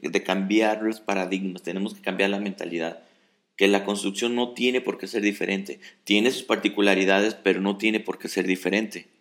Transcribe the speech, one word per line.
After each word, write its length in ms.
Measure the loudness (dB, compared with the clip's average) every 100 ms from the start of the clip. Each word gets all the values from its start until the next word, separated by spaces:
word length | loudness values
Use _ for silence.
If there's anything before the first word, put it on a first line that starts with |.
de 220 | -2 -2
cambiar 600 | 0 0 2 2 2 2
los 180 | -2 -4
paradigmas, 600 | -4 -4 -2 -4 -4 -8
tenemos 320 | -8 -4 -4
que 60 | -6
cambiar 300 | -6 0 0
la 100 | 0
mentalidad, 640 | -4 -6 -6 -4 -6 -8 -18 _ _ _ _ 2
que 120 | 4
la 160 | 4
construcción 500 | 2 -2 -2 -2 -2
no 200 | 0 -2
tiene 260 | 0 0 0
por 160 | -2 -6
qué 100 | -4
ser 160 | -2
diferente, 580 | 0 0 -2 -2 -4 -12 -16 -12
tiene 260 | 0 4 4
sus 120 | 2
particularidades, 920 | 0 0 0 2 4 4 4 4 2
pero 260 | 0 0 2
no 160 | 0 0
tiene 240 | 0 0
por 180 | -2 -8
qué 100 | -6
ser 180 | -2 0
diferente. 640 | 0 0 0 -2 -8 -18 _